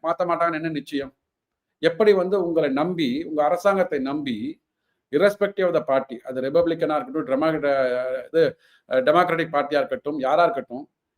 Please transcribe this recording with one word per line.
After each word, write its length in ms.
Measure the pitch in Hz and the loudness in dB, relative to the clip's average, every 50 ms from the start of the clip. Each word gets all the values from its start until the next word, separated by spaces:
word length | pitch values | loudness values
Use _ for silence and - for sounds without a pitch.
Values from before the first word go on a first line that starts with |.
மாத்த 240 | - 165 165 - 180 | -4 -2 -2 -2 0
மாட்டாங்கன்னு 340 | 170 170 160 170 170 160 156 | 0 0 0 0 0 0 -2
என்ன 120 | 160 165 | -4 -4
நிச்சயம்? 400 | 160 139 135 - 147 135 139 135 - _ _ _ _ _ _ _ _ _ _ _ _ _ | -6 -6 -8 -6 -6 -6 -6 -8 -12 _ _ _ _ _ _ _ _ _ _ _ _ _
எப்படி 300 | 156 165 165 165 220 208 | 0 0 2 4 4 4
வந்து 240 | 196 185 180 185 202 196 | 4 4 2 0 0 0
உங்களை 280 | 175 170 160 160 151 139 | 0 0 0 2 2 2
நம்பி, 400 | 135 139 160 180 180 165 151 120 123 151 165 | 2 0 -2 -2 -2 -2 -2 -2 -2 -4 -6
உங்க 180 | 147 156 147 147 | -4 -2 0 0
அரசாங்கத்தை 560 | 156 180 175 - 202 196 190 180 175 156 135 | 2 2 2 2 2 2 2 0 0 -2 -4
நம்பி, 360 | 131 135 143 156 143 131 113 104 117 147 165 _ _ _ _ _ _ _ _ _ _ _ | -4 -4 -4 -4 -4 -6 -6 -6 -8 -10 -12 _ _ _ _ _ _ _ _ _ _ _
irrespective 520 | 135 151 190 202 202 - 202 196 - 196 185 | 0 2 2 2 2 0 -2 -2 -2 0 0
of 80 | 175 165 | 0 0
the 80 | 151 | 0
party, 340 | - - 135 135 131 - - - - | 0 2 0 0 0 -2 -10 -14 -12
அது 160 | 135 127 131 | -10 -6 -6
ரிபப்ளிக்கனா 540 | 127 135 147 170 170 170 165 160 165 156 151 | -4 0 2 2 2 2 0 0 -2 -2 -2
இருக்கட்டும், 300 | 151 127 131 135 156 139 | -2 -4 -4 -6 -6 -4
டெமோக்ர-, 460 | 123 135 135 156 160 160 156 143 143 139 135 131 127 123 127 127 127 131 127 123 | -2 -2 0 0 0 0 0 0 0 0 2 0 0 0 -2 -4 -4 -6 -8 -6
இது, 180 | - 156 165 156 131 - _ _ _ _ _ _ - | -2 2 2 2 2 0 _ _ _ _ _ _ -2
அஹ், 120 | 127 131 | 0 2
டெமோக்ராட்டிக் 480 | 127 147 156 175 180 165 165 160 160 160 | 4 4 6 4 4 4 2 -2 -2 -2
பார்ட்டியா 280 | 147 143 135 131 151 143 | -2 -2 -2 0 0 -2
இருக்கட்டும், 380 | 131 - 131 - - 147 151 143 | 0 -2 -4 -6 -6 -6 -6 -4
யாரா 240 | 131 131 151 170 175 | -2 0 2 4 2
இருக்கட்டும், 400 | 160 139 131 - - 120 135 156 - _ _ _ _ _ | 2 0 -2 -8 -8 -10 -14 -14 -14 _ _ _ _ _